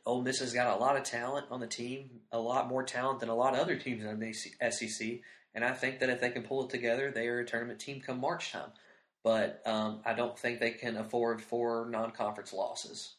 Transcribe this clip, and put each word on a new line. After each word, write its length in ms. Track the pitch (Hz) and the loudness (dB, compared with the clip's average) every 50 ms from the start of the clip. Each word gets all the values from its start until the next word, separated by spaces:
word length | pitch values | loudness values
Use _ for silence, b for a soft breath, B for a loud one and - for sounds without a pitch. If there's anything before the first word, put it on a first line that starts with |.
| - | 0
Ole 160 | 113 123 127 | 2 2 2
Miss 160 | 123 127 131 131 | 2 2 0 0
has 140 | 135 120 113 | 0 0 2
got 200 | 123 123 120 101 | 4 4 4 4
a 60 | 101 | 4
lot 160 | 120 131 143 | 4 4 4
of 60 | 135 | 4
talent 440 | - - - 117 120 127 - 285 - - | 2 -2 -2 -2 -2 -2 -2 -2 -4 -4
on 100 | 120 127 | -6 -6
the 60 | 120 | -6
team, 420 | 113 - - 120 123 131 135 139 131 120 113 - - | -6 -6 -4 -4 -4 -6 -6 -10 -12 -16 -20 -8 -4
a 60 | - 117 | -2 0
lot 300 | 113 120 127 131 123 123 | 2 2 4 4 2 2
more 140 | 127 131 | 2 0
talent 380 | 127 - - 123 127 135 135 123 | 0 0 0 0 2 2 2 0
than 80 | 120 113 | 0 2
a 60 | 113 | 4
lot 180 | 117 127 135 | 6 6 6
of 80 | 123 131 | 6 4
other 160 | 165 170 151 | 4 2 2
teams 260 | - - 131 120 110 | 0 -2 -2 -4 -4
in 180 | 107 107 107 107 | -4 -4 -4 -4
the 140 | 110 110 110 - - 98 - - | -4 -4 -6 -6 -8 -8 -4 0
S 220 | 123 117 113 - | 0 0 0 0
E 60 | 117 107 | -2 -4
C. 340 | - - 113 110 120 120 B B B B B B - | -4 -4 -4 -4 -4 -6 B B B B B B -4
And 100 | 113 120 | 0 0
I 80 | 127 | 0
think 260 | 131 - 127 131 131 - | 2 0 0 -2 0 2
that 100 | 131 127 | 2 2
if 120 | 123 123 | 2 2
they 80 | 123 123 | 0 0
can 140 | 123 120 113 | 0 -2 -4
pull 200 | - 135 135 131 | -2 -2 -2 -2
it 60 | 127 | -2
together, 420 | - 120 120 117 117 127 139 139 - | -2 0 2 2 2 2 0 0 0
they 140 | 113 117 120 | 0 0 0
are 120 | 120 120 | 0 0
a 60 | 120 | -2
tournament 320 | 120 - 117 120 120 - - | -2 -2 -2 -2 -4 -6 -8
team 200 | - 139 139 135 | -10 -10 -10 -8
come 200 | - - 127 127 | -6 -6 -4 0
March 300 | 131 151 175 170 - - | 0 0 0 -2 -4 -6
time. 180 | - 90 69 73 B B B B B B B B B _ | -6 -6 -8 -10 B B B B B B B B B _
But, 400 | - 113 113 110 101 - - - - | 2 4 4 6 4 2 0 -2 -2
um, 360 | 117 110 107 107 107 107 - - | 0 2 2 2 0 -2 -2 -2
I 80 | 117 | -2
don't 260 | 113 110 120 117 - - | 0 0 0 -2 -2 -2
think 220 | - 120 120 117 | -2 -2 0 0
they 120 | 117 117 | 0 0
can 240 | 113 - - 120 110 107 | 0 -2 -4 -4 -2 -2
afford 420 | 107 110 - 120 117 117 113 110 | -2 0 0 2 2 2 0 -2
four 460 | 110 - 120 120 120 117 117 117 117 120 | -4 -2 0 0 2 2 2 0 0 -2
non-conference 640 | 117 110 113 113 113 - 117 104 107 101 98 - | 0 0 -2 -2 -2 -2 -2 -2 -2 -4 -8 -6
losses. 600 | - 95 92 90 - - - - 110 110 - - - | -4 -2 -2 -2 -4 -6 -10 -10 -10 -12 -12 -14 -16